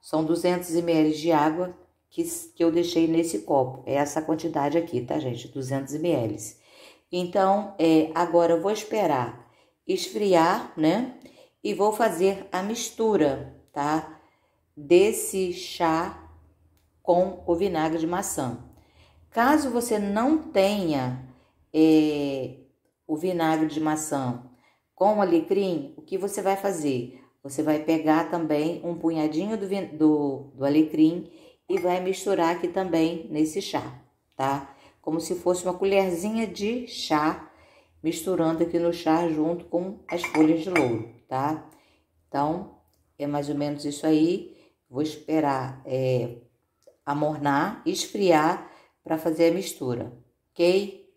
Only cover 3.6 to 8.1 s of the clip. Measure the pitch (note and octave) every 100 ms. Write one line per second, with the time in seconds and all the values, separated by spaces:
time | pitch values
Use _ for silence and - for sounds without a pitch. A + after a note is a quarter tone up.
3.6 | C3 - - C#3 C#3+ D#3 D#3 D#3+ E3+ D#3+
4.6 | C#3+ D#3+ E3+ - B2+ D3+ C3 A#2 - C3+
5.6 | B2+ C3+ C3+ D3 E3+ C#3+ A2+ G#2 - -
6.6 | _ - - _ _ - F3 G3 F#3+ G3+
7.6 | G#3+ - E3 D#3+ D#3